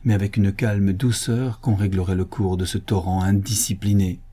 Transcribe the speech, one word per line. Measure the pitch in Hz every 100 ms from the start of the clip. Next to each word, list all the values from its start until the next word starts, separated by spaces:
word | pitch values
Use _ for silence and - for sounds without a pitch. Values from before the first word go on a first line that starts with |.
mais | 123
avec | 104 101 -
une | 98
calme | 101 117 101 98
douceur | 92 127 113 - 117 131 110
qu'on | -
réglerait | 101 101 92 90
le | 92
cours | 90 - 95 90
de |
ce | 90 101
torrent | - 101 90 92
indiscipliné. | 95 101 95 101 - 98 101 101 95 87 -